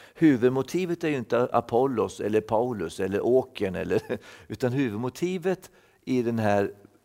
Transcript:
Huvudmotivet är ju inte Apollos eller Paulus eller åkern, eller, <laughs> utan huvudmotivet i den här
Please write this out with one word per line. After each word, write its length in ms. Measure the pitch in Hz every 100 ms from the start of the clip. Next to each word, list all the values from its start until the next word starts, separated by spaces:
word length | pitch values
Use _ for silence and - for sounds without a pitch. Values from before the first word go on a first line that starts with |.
| -
Huvudmotivet 920 | - 160 123 123 131 131 175 180 170
är 40 | 160
ju 100 | 143
inte 320 | 117 117 123
Apollos 680 | 117 - 117 135 117 95 -
eller 220 | 107 107
Paulus 580 | 107 110 123 110 82 -
eller 260 | 95 98 117
åkern, 500 | 127 123 - 98 90
eller, 260 | 87 92 - 127 -
<laughs> 220 | - -
utan 260 | 110 127
huvudmotivet 960 | 131 131 104 127 - 175 185 180 180 - _ _ _ -
i 160 | 127
den 180 | 117 113
här 340 | 107 101 98 - - _